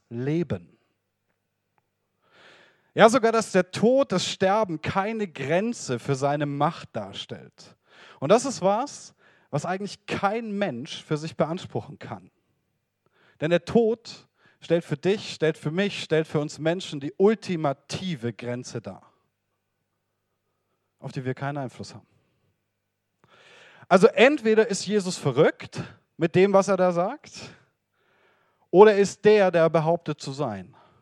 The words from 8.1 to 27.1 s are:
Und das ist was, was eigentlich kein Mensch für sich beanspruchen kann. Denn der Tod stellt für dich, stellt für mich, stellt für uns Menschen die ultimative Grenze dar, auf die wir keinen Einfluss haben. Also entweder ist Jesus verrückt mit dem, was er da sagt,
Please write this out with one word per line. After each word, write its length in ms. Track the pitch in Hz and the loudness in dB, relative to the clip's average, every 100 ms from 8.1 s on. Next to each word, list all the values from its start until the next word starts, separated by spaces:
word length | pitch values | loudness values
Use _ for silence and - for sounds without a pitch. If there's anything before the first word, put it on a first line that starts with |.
| - | -6
Und 100 | 139 | 2
das 160 | 226 269 | 2 2
ist 160 | 214 | -2
was, 540 | 185 208 277 - - _ _ _ _ | 0 0 -4 -12 -20 _ _ _ _
was 160 | 147 165 | -6 -4
eigentlich 400 | 190 202 - - | -6 -8 -12 -8
kein 460 | - 196 226 226 | -2 -2 -2 -6
Mensch 520 | 202 202 127 269 - | -4 -4 -4 -10 -12
für 140 | - 151 | -6 -6
sich 180 | 156 - | -4 -4
beanspruchen 600 | 156 175 - 160 - - | -4 -4 -8 -10 -10 -14
kann. 320 | - 101 - _ _ _ _ _ _ _ _ _ _ - | -16 -16 -18 _ _ _ _ _ _ _ _ _ _ -8
Denn 80 | 156 | 0
der 160 | 170 - | 0 2
Tod 600 | 226 226 226 - - _ _ _ _ | 2 2 0 -8 -20 _ _ _ _
stellt 260 | - 170 - | -2 -2 -2
für 120 | 143 | -4
dich, 360 | 175 202 - | -2 -2 -4
stellt 240 | - 156 156 | -4 -2 -2
für 140 | 151 | -4
mich, 320 | 165 202 - | -4 -4 -6
stellt 240 | - 156 165 | -2 0 0
für 120 | - | -2
uns 200 | - - | -4 -4
Menschen 400 | 156 185 - 147 | -2 -2 -4 -10
die 140 | 139 - | -8 2
ultimative 1160 | 196 220 - 170 151 135 - - 185 147 120 | 2 2 -2 -4 -2 -4 -8 -10 -8 -6 -6
Grenze 480 | 104 120 123 123 120 | -8 -8 -10 -10 -12
dar, 300 | 101 95 - _ _ _ _ _ _ _ _ _ _ _ _ _ _ _ _ _ _ _ | -12 -16 -20 _ _ _ _ _ _ _ _ _ _ _ _ _ _ _ _ _ _ _
auf 120 | 139 | -14
die 140 | 143 127 | -10 -8
wir 80 | |
keinen 240 | 127 139 143 | -6 -8 -8
Einfluss 380 | 127 - 98 - | -10 -12 -16 -18
haben. 100 | _ _ _ _ _ _ _ _ _ _ _ _ _ _ _ - - - - | _ _ _ _ _ _ _ _ _ _ _ _ _ _ _ -20 -20 -18 2
Also 180 | 185 202 | 6 6
entweder 600 | - 247 302 220 214 214 | 6 4 4 2 2 2
ist 200 | 190 175 | -2 -4
Jesus 300 | 208 185 175 | -4 -4 -4
verrückt 680 | 147 123 208 - - - - - _ - | -2 2 2 0 -10 -12 -14 -16 _ -6
mit 180 | 165 185 | -2 2
dem, 180 | 196 | 4
was 160 | 190 196 | 4 2
er 80 | 190 | 0
da 140 | 180 | 0
sagt, 420 | 170 190 | 0 -4